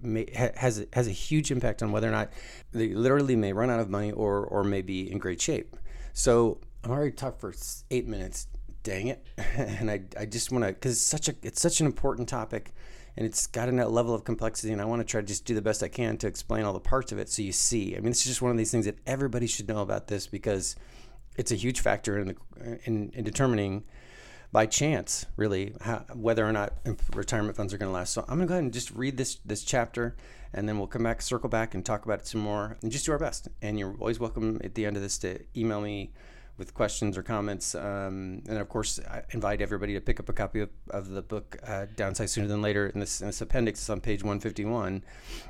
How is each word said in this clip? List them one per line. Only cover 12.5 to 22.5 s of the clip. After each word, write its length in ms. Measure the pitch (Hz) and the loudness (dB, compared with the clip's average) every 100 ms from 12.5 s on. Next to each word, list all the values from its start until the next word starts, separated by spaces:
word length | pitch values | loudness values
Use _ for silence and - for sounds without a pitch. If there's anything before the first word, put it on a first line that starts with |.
| 113 - - - - - - | -4 -6 -10 -12 -14 -10 -2
and 100 | 113 | 0
it's 200 | - - | 0 0
got 220 | 110 123 | 0 2
a 40 | |
net 180 | 123 113 | 4 4
level 240 | 117 120 | 4 4
of 100 | 113 | 2
complexity, 480 | - 113 113 - 110 | 0 0 0 0 -2
and 80 | 101 | 0
I 60 | 107 | 2
wanna 180 | 117 | 0
try 160 | 110 110 | 0 0
to 60 | 101 | 0
just 180 | 98 | -2
do 100 | - | 0
the 60 | 107 | 2
best 220 | 107 107 | 2 2
I 60 | 90 | 0
can 280 | - 113 107 | 0 0 0
to 80 | 107 | -2
explain 380 | - - 110 | -2 -2 0
all 80 | 104 | 0
the 80 | 92 | 2
parts 320 | - 131 127 | 4 4 4
of 60 | 101 | -4
it 100 | 104 | -2
so 140 | - | -2
you 100 | 98 | 0
see. 420 | - - 117 95 | 2 4 4 0
I 60 | 90 | 0
mean, 80 | 113 | 2
it's 160 | 120 | 2
just 160 | 127 123 | 2 2
one 120 | 123 | 2
of 40 | 117 | 2
these 140 | 110 | 4
things 160 | 117 101 | 2 2
that 100 | - - | -2 -2
everybody 400 | 135 135 120 113 | 0 0 0 0
should 220 | - 104 | 0 -2
know 140 | 107 | -2
about 240 | 98 101 - | 0 -2 -2
this 200 | 98 - | -4 -4
because 500 | 101 110 95 - - - - - - - - | -4 0 0 0 -6 -12 -16 -16 -16 -8 -2
it's 160 | - | 0
a 40 | 101 | 2
huge 240 | 120 123 | 2 4
factor 380 | 107 104 - 101 | 4 4 2 0
in 100 | 95 | 0
the, 500 | 92 - | -6 -10